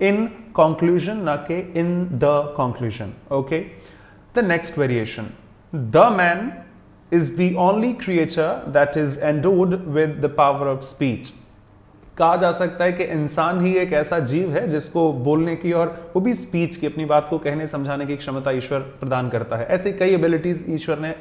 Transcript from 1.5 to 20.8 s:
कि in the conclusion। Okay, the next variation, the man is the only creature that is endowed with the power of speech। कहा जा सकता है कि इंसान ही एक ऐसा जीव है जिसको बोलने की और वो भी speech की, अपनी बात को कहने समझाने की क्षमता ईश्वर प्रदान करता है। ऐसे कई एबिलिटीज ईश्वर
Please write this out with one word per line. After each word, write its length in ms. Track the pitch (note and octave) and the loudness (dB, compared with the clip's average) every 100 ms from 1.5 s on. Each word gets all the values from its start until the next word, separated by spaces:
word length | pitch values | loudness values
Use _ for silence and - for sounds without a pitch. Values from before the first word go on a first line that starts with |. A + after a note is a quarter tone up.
कि 100 | F3 F3+ E3 | -6 -4 -2
in 120 | E3+ F3 F3+ B2+ | 0 0 -2 0
the 120 | C#3+ D3 D3 - | 2 2 0 -4
conclusion। 540 | B2+ - A#2+ G#2 G2+ - - C#3 | -4 -2 -6 -6 -10 -12 -4 -4
Okay, 220 | C3+ D#3+ F#3+ - - - - - - A#3+ | -2 -4 -6 -16 -20 -20 -20 -20 -6 -2
the 140 | G3+ | 0
next 320 | E3+ - D3 | 0 -2 -2
variation, 500 | C3+ A#2+ A2 - A2 - - - - | 0 0 -2 -8 -12 -14 -20 -20 -10
the 360 | D#3 A2+ D#3 A#3 | -6 2 6 6
man 420 | G3 F3 F3+ A#3+ - - - - - - | 6 2 0 -4 -10 -18 -20 -20 -20 0
is 240 | E3+ D3+ - | 0 0 0
the 180 | F3+ F3+ | 0 2
only 380 | F3+ G#3 B3 | 2 2 0
creature 580 | A#3+ - F3 D#3+ - D#3 - - C#3+ | -2 -2 0 0 0 -2 -2 0 2
that 200 | C#3+ D#3 | 2 2
is 240 | D3 C3+ | -2 0
endowed 520 | D#3 D3+ E3+ F#3+ F#3 F#3 E3+ C#3+ | 0 2 2 4 4 0 -2 0
with 260 | D#3 D3+ | 0 0
the 80 | C#3 | -2
power 380 | C#3+ C#3+ C3+ C#3 | 4 2 4 -2
of 160 | C3+ | -2
speech। 440 | - - C#3 G#2 - - - - - - - - - - | -6 -2 -2 -2 -6 -18 -20 -20 -20 -20 -20 -20 -14 0
कहा 180 | E3 F3 | 2 4
जा 160 | F3+ | 2
सकता 320 | E3+ F3 - | 2 -2 0
है 100 | F3+ | 0
कि 100 | F3+ | 0
इंसान 640 | E3+ D#3+ D3 E3+ D#3+ F3+ F3+ | -2 -2 -2 0 0 2 2
ही 80 | |
एक 200 | F#3 F3+ | 2 2
ऐसा 260 | D3+ D3+ E3+ | 0 0 0
जीव 320 | B2 D3+ F#3 | 0 0 0
है 160 | D3+ E3 | 0 0
जिसको 440 | D3+ D3 E3+ D#3+ | -2 -2 2 2
बोलने 420 | C3+ C3 D#3 E3 D#3+ | 2 2 2 2 -2
की 160 | F3 | 0
और 400 | E3+ E3 - - F#3 | 0 0 -4 -4 -2
वो 60 | |
भी 120 | G#3 | 0
speech 420 | G3+ - E3+ E3+ - | -2 -2 -2 -2 -2
की, 120 | D3 | -6
अपनी 180 | D#3 D3+ | -4 2
बात 220 | D3+ D3 | 2 2
को 80 | D#3+ | -2
कहने 300 | D3 D3 D#3 | -2 -4 -4
समझाने 380 | D3 C#3 C#3+ C#3+ | -6 -4 -4 -4
की 120 | C#3+ | -6
क्षमता 340 | C#3 C3+ C3+ | -6 -4 -2
ईश्वर 280 | C3 B2 C#3 | -2 -2 -4
प्रदान 500 | C3+ - C3 B2+ B2 | -4 -8 -4 -2 0
करता 260 | A2+ A2+ A2+ | -2 -2 -4
है। 100 | A#2 | 0
ऐसे 260 | F#3 G3 | 0 0
कई 180 | F#3+ F#3 | 0 2
एबिलिटीज 560 | F3+ E3 D#3+ F3 E3 - | 4 4 2 0 -4 -4
ईश्वर 280 | D#3+ | -6